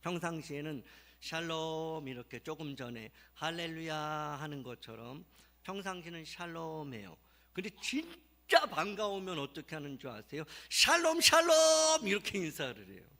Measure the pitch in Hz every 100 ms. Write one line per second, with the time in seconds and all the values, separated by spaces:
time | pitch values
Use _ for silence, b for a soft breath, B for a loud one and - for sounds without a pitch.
0 | 175 175 170 165 - 143 151 147 104 B
1 | B B - 160 165 160 160 160 160 160
2 | 143 123 120 120 - 156 156 135 127 117
3 | 110 b b - 156 170 170 160 160 156
4 | 151 151 151 147 151 147 123 120 - 113
5 | 117 139 180 b b b - 196 196 185
6 | 165 170 160 - 175 165 165 160 147 120
7 | 98 82 b b b - 190 - - 254
8 | 330 - _ _ _ - 277 151 180 202
9 | 214 196 190 170 139 156 147 156 143 135
10 | 135 110 110 143 151 B B - - 330
11 | 339 320 302 320 339 320 320 311 320 311
12 | 226 202 - 202 165 147 139 110 98 98
13 | -